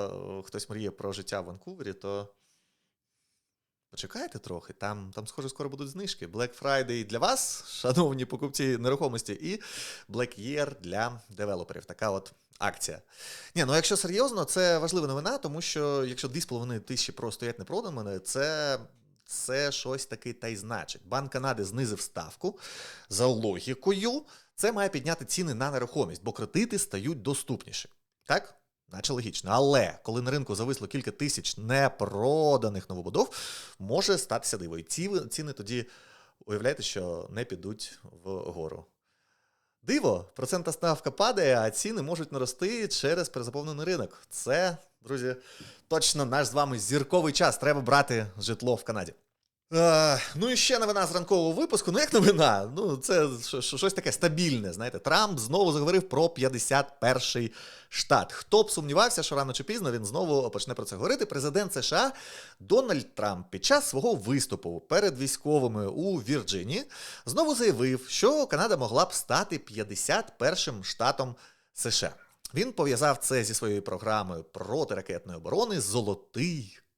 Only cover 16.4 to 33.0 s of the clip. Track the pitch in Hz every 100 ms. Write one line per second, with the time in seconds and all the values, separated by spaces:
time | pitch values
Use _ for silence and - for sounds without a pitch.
16.4 | - 120 123 117 - 127 - - 117 -
17.4 | 120 113 92 180 220 135 101 95 - -
18.4 | 147 156 147 131 113 _ _ _ - -
19.4 | - 131 143 139 135 135 - 113 123 120
20.4 | 117 107 104 110 76 - 92 123 139 131
21.4 | 135 113 95 117 123 101 - - 78 -
22.4 | 185 - - - - - - 101 127 113
23.4 | 110 87 - 131 190 196 226 277 - -
24.4 | _ - 208 208 196 196 135 165 123 -
25.4 | 175 113 139 135 120 156 98 85 110 -
26.4 | 107 170 233 202 - 98 120 156 104 139
27.4 | - 113 - - - _ _ _ - 165
28.4 | - - _ _ _ 95 - 127 113 -
29.4 | 92 117 139 139 90 - - 117 123 143
30.4 | 113 101 120 135 101 143 117 - 147 -
31.4 | - - 110 135 135 - 98 98 123 156
32.4 | 151 135 113 98 - 92